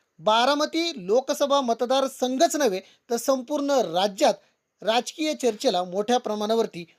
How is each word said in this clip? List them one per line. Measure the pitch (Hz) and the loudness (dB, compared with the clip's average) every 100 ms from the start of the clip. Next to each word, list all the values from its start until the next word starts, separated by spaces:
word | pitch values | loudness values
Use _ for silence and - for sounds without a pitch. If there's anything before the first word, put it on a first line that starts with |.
| _ _ | _ _
बारामती | 170 226 254 285 302 320 339 277 175 | 2 4 4 2 0 -2 -4 -4 0
लोकसभा | 240 262 277 285 277 | 0 0 -2 2 2
मतदारसंघच | 247 233 240 262 269 - 247 262 339 302 | 2 -2 0 0 0 -2 -4 2 2 2
नव्हे | 262 190 - _ - | 0 -2 -8 _ -6
तर | 233 | -4
संपूर्ण | - 262 247 294 277 | 0 -2 0 -4 0
राज्यात | 277 180 170 202 190 277 - _ _ _ - | 0 2 0 0 2 2 2 _ _ _ -10
राजकीय | 185 240 240 - 311 | -2 0 -2 -4 -4
चर्चेला | 294 240 214 262 180 | -2 -2 0 0 0
मोठ्या | 180 185 208 240 | -2 -4 0 0
प्रमाणावरती | - 214 208 226 220 170 170 | 0 -4 -2 0 0 -4 -16